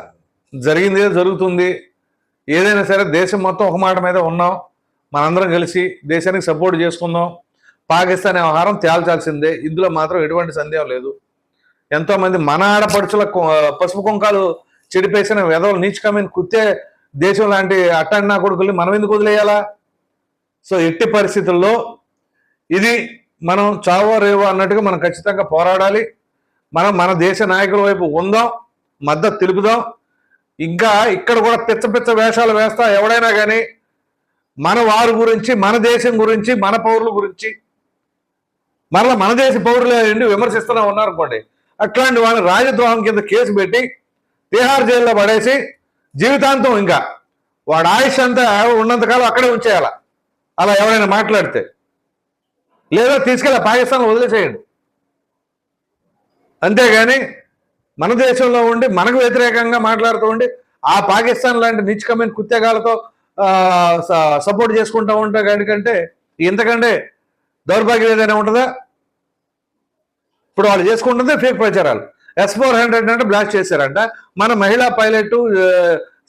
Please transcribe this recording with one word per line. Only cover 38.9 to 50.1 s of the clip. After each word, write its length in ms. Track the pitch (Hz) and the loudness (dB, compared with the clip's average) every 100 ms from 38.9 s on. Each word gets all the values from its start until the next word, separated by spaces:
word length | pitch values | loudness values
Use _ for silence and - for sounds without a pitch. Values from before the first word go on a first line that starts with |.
మరలా 240 | 170 240 240 | 0 2 2
మన 160 | 190 | 0
దేశ 220 | 240 269 226 180 | 2 2 0 0
పౌరులే 460 | 240 247 240 220 | 2 2 2 0
ఉండి 140 | 214 240 | 0 0
విమర్శిస్తూనే 540 | 202 240 214 220 240 | 0 0 -2 -2 -2
ఉన్నారనుకోండి, 600 | 208 202 214 170 147 113 - _ _ - | 0 0 -2 -4 -6 -8 -12 _ _ -6
అట్లాంటి 400 | 208 247 262 240 | -4 0 0 2
వాళ్ళని 260 | 226 233 175 | 2 2 2
రాజద్రోహం 560 | 196 262 220 233 226 | 2 0 0 0 0
కింద 160 | 214 208 | -2 -2
కేసు 340 | - 214 247 | 0 0 0
పెట్టి 360 | 202 185 233 254 - _ _ _ _ _ | -2 0 -2 -4 -10 _ _ _ _ _
తిహార్ 320 | 214 247 269 | 0 2 2
జైల్లో 300 | 233 247 233 | 2 2 2
పడేసి 540 | 214 202 220 220 269 - - _ _ _ 135 | 2 2 2 0 -2 -4 -16 _ _ _ -2
జీవితాంతం 640 | 226 277 269 269 254 214 | 0 2 2 2 2 0
ఇంకా 380 | 185 147 - - _ _ _ _ - | 0 -2 -4 -14 _ _ _ _ -2
వాడు 200 | 160 170 | 0 2
ఆయుష్ 320 | 220 269 262 | 2 2 2
అంతా 540 | 254 240 240 202 233 | 0 2 2 2 2
ఉన్నంతకాలం 500 | 226 220 240 214 247 | 2 0 0 2 2
అక్కడే 260 | 240 233 254 | 2 2 0
ఉంచేయాల. 400 | 233 226 185 123 - _ | 0 0 0 0 -6 _